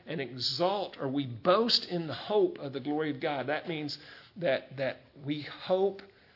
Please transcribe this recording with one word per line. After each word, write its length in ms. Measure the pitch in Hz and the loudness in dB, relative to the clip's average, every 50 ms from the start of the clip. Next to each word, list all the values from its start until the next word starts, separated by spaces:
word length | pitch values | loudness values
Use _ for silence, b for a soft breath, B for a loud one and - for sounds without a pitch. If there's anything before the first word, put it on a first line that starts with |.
| B | B
and 140 | B 156 151 | B -6 -4
exalt," 800 | 139 120 123 127 120 - 131 131 170 185 202 208 180 - - - | -4 -6 -6 -4 -4 -2 0 2 2 2 2 0 -2 -4 -6 -4
or 80 | 143 135 | -4 -2
we 180 | 131 143 139 | 0 0 0
boast 600 | 127 120 110 - 180 180 214 233 233 - - - | -2 -4 0 4 6 6 6 6 4 4 2 2
in 220 | - 175 175 165 151 | 0 -2 -2 -2 -2
the 60 | 120 | -6
hope 460 | - - - 214 208 185 - - - | -6 -4 0 4 4 4 4 2 0
of 140 | 151 139 127 | -6 -6 -6
the 60 | 135 | -4
glory 300 | 123 147 147 151 156 151 | -2 -2 0 0 0 -2
of 100 | 143 131 | -2 -2
God. 280 | 160 160 147 135 123 131 | -2 -2 0 0 0 0
That 200 | 151 151 - 180 | -2 -2 -2 -4
means 300 | 165 151 151 143 - - B B B B B B B 208 | -4 -4 -4 -6 -8 -10 B B B B B B B -2
that, 400 | 165 147 131 - - - 131 131 | 2 2 2 2 0 -4 -6 -4
that 240 | 135 127 - - - - - - 147 | -4 -4 -4 -6 -10 -20 -20 -10 -6
we 160 | 139 156 147 139 - - - - | -4 -4 -4 -6 -8 -12 -8 -2
hope 400 | - 185 190 196 202 196 196 - - b b b b b | 2 2 4 4 2 0 -2 -10 -18 b b b b b